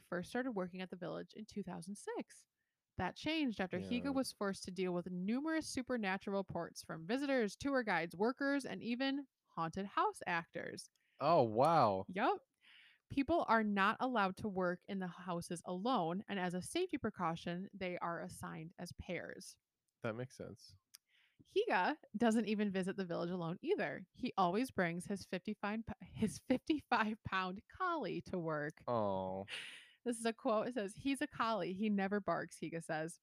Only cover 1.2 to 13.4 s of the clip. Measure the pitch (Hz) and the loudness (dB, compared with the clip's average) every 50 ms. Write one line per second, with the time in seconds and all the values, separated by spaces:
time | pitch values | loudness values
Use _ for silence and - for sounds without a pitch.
1.2 | 180 - - - 214 - - 208 190 180 180 180 165 180 208 - - 427 480 392 | -8 -10 -12 -16 -14 -10 -8 -8 -6 -6 -6 -8 -8 -10 -10 -10 -8 -6 -6 -6
2.2 | - _ - - - _ _ _ _ _ _ _ _ _ - - 185 - - - | -6 _ -12 -20 -20 _ _ _ _ _ _ _ _ _ -6 -4 -4 -4 -4 -4
3.2 | - 302 320 320 294 254 202 - 190 180 - - 190 190 240 240 262 285 269 269 | -2 -2 0 2 0 0 0 -2 -2 -2 -2 -4 -2 -2 -2 -2 0 0 0 0
4.2 | 254 - - - 208 196 190 - - 196 185 180 185 185 175 175 170 185 180 180 | 0 -2 -4 -2 -2 -2 -2 -4 -8 -8 -2 0 0 0 0 0 -2 -2 -4 -2
5.2 | 185 202 233 262 294 320 320 320 311 - - 269 247 - 254 233 208 190 190 196 | 0 0 0 0 0 0 0 0 -2 -2 -4 -4 -2 -2 -2 0 0 0 -2 -2
6.2 | - 208 196 196 190 - - 170 165 - - - - - 160 160 165 170 233 269 | -2 -2 0 0 -2 -2 -4 -4 -4 -6 -8 -12 -10 -10 -10 -8 -4 -2 0 0
7.2 | 294 277 269 254 220 202 - - - 285 277 254 233 214 185 165 165 170 165 165 | 2 2 4 4 2 0 -2 -4 -2 0 0 2 2 2 2 2 0 0 0 0
8.2 | 208 240 262 - 277 277 277 285 254 - - 185 - 226 247 240 269 269 269 285 | 0 0 2 2 2 2 2 2 0 -2 -6 -4 -2 -2 0 0 0 0 0 -2
9.2 | 277 _ _ _ _ _ - - 165 165 - 190 196 196 - 320 359 427 381 - | -4 _ _ _ _ _ -4 -2 -2 -2 -2 -4 -4 -2 2 2 2 2 0 -2
10.2 | - - 175 170 165 _ - - - - - - - - _ _ _ _ _ - | -2 0 0 0 -2 _ -8 -8 -8 -8 -8 -10 -12 -14 _ _ _ _ _ 0
11.2 | 131 151 170 160 123 113 104 113 135 160 170 156 127 107 98 95 98 - 180 190 | 4 6 8 8 8 6 6 6 6 8 8 8 8 6 6 2 -2 -4 -2 0
12.2 | 233 339 415 - - _ _ _ _ - - - - - _ _ _ - - - | 2 2 2 0 -4 _ _ _ _ -20 -20 -20 -20 -20 _ _ _ -6 -2 0
13.2 | 269 - 330 339 | 2 4 4 4